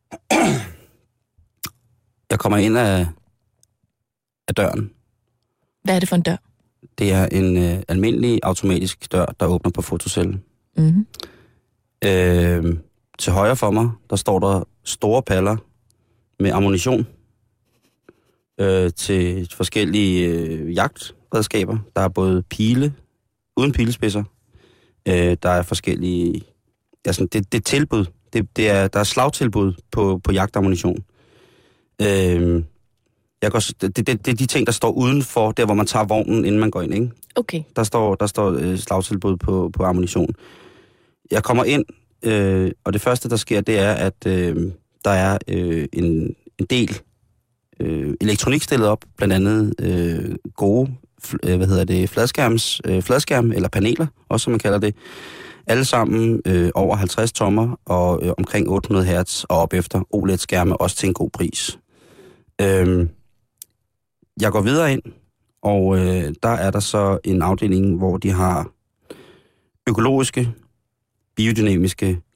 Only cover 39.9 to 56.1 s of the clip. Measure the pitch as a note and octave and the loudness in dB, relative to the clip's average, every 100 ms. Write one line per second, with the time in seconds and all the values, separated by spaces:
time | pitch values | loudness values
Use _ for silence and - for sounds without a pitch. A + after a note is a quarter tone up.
39.9 | F2+ F2+ - E2 - - - - - _ | 0 0 0 -2 -4 -10 -20 -20 -20 _
40.9 | _ _ _ _ G#2+ - A#2+ B2 C#3+ - | _ _ _ _ -4 0 0 2 0 -2
41.9 | - _ _ A2+ G#2+ G2 F#2+ F#2 - - | -10 _ _ -2 0 2 2 0 -4 -4
42.9 | - - B2 A#2+ A#2 - G#2 G2 A2 G2 | -2 0 -2 -2 -4 0 -2 0 2 2
43.9 | G#2 F#2+ - - F#2 F2 E2 E2+ F2 _ | 2 -2 -2 -2 0 0 -2 -4 -6 _
44.9 | _ G2+ F#2+ F#2+ G2 - F#2 F2+ E2 C#2+ | _ 0 2 2 -2 -2 -4 -2 -2 -4
45.9 | - F2 D#2+ E2 - - _ F#2 B2+ A2 | -2 0 0 -2 -8 -16 _ -2 0 0
46.9 | G2+ - _ _ _ _ _ _ _ - | -4 -12 _ _ _ _ _ _ _ -6
47.9 | D#2 D2 - G#2+ G#2 - C#3+ - C3+ G#2+ | -4 -4 -2 -2 0 0 -2 0 0 2
48.9 | G#2+ - - G2 F#2+ G2 G#2+ G#2 - F2+ | 0 -6 -4 0 2 2 2 0 -2 -2
49.9 | F2+ E2+ E2 C#2 - - - G2+ A2 C3+ | 0 0 -2 -6 -8 -12 -2 2 2 0
50.9 | B2+ - _ - - - F2+ F#2 F#2 E2+ | -4 -16 _ -10 -6 -2 0 2 2 2
51.9 | F#2 F#2+ - A#2+ - B2 A2+ - - - | 0 0 0 -2 0 0 0 0 -4 -2
52.9 | F#2 F2 B2+ - C#3 A#2 G#2 F2+ - G2+ | -2 0 0 2 0 0 0 -2 0 0
53.9 | - D#3+ - _ A2+ - A#2 G#2 G2+ G#2 | 0 -4 -6 _ -4 0 -2 0 0 0
54.9 | G#2 - - - - - - - A#2+ C3+ | -4 -14 -20 -20 -20 -20 -20 -2 0 2
55.9 | B2 A2 | 2 2